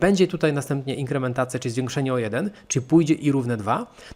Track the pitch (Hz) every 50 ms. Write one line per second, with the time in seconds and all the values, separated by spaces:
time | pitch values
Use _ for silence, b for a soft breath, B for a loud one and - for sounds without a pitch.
0 | 170 190 202 185 185 180 - 156 165 156 143 143 131 - 143 139 131 135 127 139
1 | 143 123 143 139 131 127 120 131 127 127 - 127 - 127 113 131 127 123 - 143
2 | 135 131 127 123 113 107 107 131 190 208 B B B B - 135 123 - 156 170
3 | 165 147 156 - 147 147 135 135 120 120 120 107 98 104 123 175 247 B B B
4 | B B B